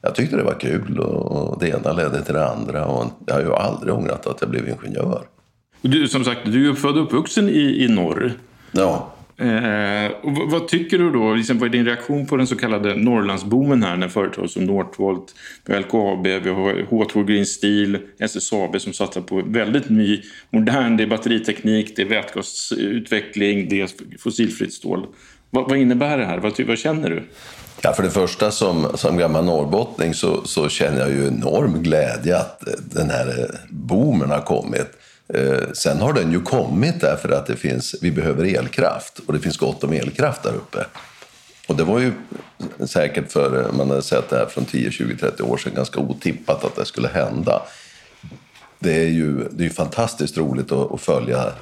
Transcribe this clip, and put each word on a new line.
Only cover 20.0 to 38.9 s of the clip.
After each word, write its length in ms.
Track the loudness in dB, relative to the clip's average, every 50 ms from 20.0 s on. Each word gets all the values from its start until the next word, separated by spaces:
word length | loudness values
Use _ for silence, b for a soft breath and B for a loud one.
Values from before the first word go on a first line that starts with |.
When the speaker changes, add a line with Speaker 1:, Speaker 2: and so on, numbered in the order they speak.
| 4 4 2 0 -2 B B B B B
Speaker 2:
modern, 460 | 2 2 4 4 4 2 2 2 4
det 60 | 2 4
är 40 |
batteriteknik, 880 | 2 2 0 2 2 0 2 2 -2 -4 0 0 2 2 2 2 0 -2
det 60 | -2 0
är 40 |
vätgasutveckling, 1600 | 0 0 -2 -2 -4 -6 -8 -8 -6 -8 -10 -6 -6 -2 -2 0 0 0 -2 -2 -2 -2 -2 -2 -4 -2 0 2 2 2 0 0 0
det 120 | 0 -2
är 80 | -2 -2 -6 -12 -18 -18 -18 -8
fossilfritt 560 | -6 -6 0 0 0 0 0 -2 -6 -6 -6
stål. 320 | -10 -6 -4 -4 -4 -6 -8 b b b b b b b b
Vad, 180 | -2 -2 0 2
vad 100 | 2 4
innebär 400 | 4 4 4 4 2 2 2 0
det 80 | 0
här? 120 | -2 -2 -2
Vad 160 | -2 -2 -2
ty-, 100 | -2 -2
vad 140 | 0 0 -2
känner 320 | 0 -2 -2 0 -2 -2
du? 120 | -2 -4 -6 -10 B B B B B B B B B B 0
Speaker 1:
Ja, 100 | 0 2
för 100 | 2 0
det 80 | 0
första, 400 | 2 2 2 0 2 0 0 0
som, 360 | 2 2 2 2 2 2 0 0 0
som 220 | 0 0 2 2
gammal 280 | 4 2 2 2 2 2
norrbottning 680 | 4 2 2 2 2 2 0 0 -2 -2 -2 -2 0 0
så, 300 | 0 0 0 0 0 -2
så 240 | -4 -2 0 0 0
känner 320 | 0 0 0 2 2 2
jag 100 | 2 2
ju 160 | 2 2 0
enorm 560 | 0 0 0 -2 0 2 2 2 2 2 2 2
glädje 540 | 2 4 4 2 2 0 -2 0 2 2
att, 320 | 2 0 -2 -8 -12 -8 -8
eh, 60 | -8 -8
den 320 | -8 -6 -4 -2 -2 0
här, 300 | 0 0 -2 -2 -2 -4
eh, 180 | -4 -4 -6 -12 -14 -14
boomen 600 | -12 -10 -4 0 2 2 4 4 4 2 2 2
har 100 | 0 -2
kommit. 460 | 0 0 0 0 0 -2 -2 -4 -4 -4 -8 b b b b b b _ -2
Eh, 380 | 0 2 2 2 2 0 -2 -4
sen 260 | -2 0 0 2 2
har 140 | 2 2 2
den 200 | 2 2 2 2
ju 80 | 0
kommit 600 | 0 2 0 0 2 2 2 2 2 2 2 2
därför 280 | 2 2 2 2 0 0
att 180 | 0 0 2
det 100 | -2 -6
finns, 380 | -2 0 -2 -2 -2 -4 -6 -8 -2 -2
vi 80 | 0
behöver 340 | 0 0 0 0 0 0 0
elkraft 720 | 0 0 0 -2 -2 0 2 2 2